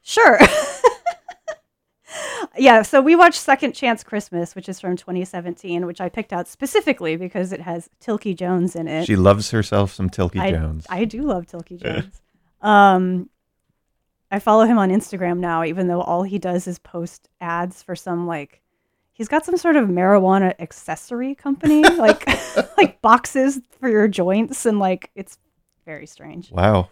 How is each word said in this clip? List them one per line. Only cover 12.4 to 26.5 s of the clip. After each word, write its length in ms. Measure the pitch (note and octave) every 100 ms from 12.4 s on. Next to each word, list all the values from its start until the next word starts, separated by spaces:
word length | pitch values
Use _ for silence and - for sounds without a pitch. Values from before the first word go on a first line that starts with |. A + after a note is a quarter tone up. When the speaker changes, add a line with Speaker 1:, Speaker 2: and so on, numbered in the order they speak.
| _ _
Speaker 1:
Um, 680 | G#3 G#3 G3+ F#3 F#3 F3+ F#3 _ _ _ _ _ _ _ _ _ _
I 80 | G3
follow 260 | A3 G#3+ A3
him 140 | A#3
on 100 | F#3+
Instagram 480 | G3 - F#3+ F3+ F3
now, 260 | F3 E3 E3
even 220 | E3+ F3+
though 140 | F3
all 220 | - E3+
he 160 | F#3+ G3
does 260 | F#3 F3+ F3+
is 120 | F3
post 500 | _ F3 E3+ - _ _
ads 440 | F3 E3+ F3+ -
for 120 | - F3
some, 300 | F#3 F3 F3
like, 360 | D#3+ C#3+ _ _ _ _ _ _
he's 140 | _ A3
got 180 | D4+ D#4+
some 100 | F4
sort 180 | E4+ D4+
of 120 | G#3
marijuana 680 | F3 F#3 G3+ F#3+ F#3+ F#3 -
accessory 760 | E3+ - - D#3+ - A#3+ C4 C#4
company, 480 | C#4+ C#4 D4+ D4+
Speaker 2:
<laughs> 140 | D4+ F4
Speaker 1:
like, 280 | A3+ - -
<laughs> 500 | - - - - -
like 240 | F4+ -
boxes 560 | G#3+ A#3+ - C4+ C4+ C4+ _ _
for 80 | B3+
your 200 | G#3+ G#3+
joints, 580 | G3 F3+ G3+ A3+ C4+ A#3
and, 140 | G#3
like, 320 | F#3+ F#3 -
it's 240 | - F#3 _ _ _ _ _ -
very 220 | D3+ D3+
strange. 440 | _ D3 F3 -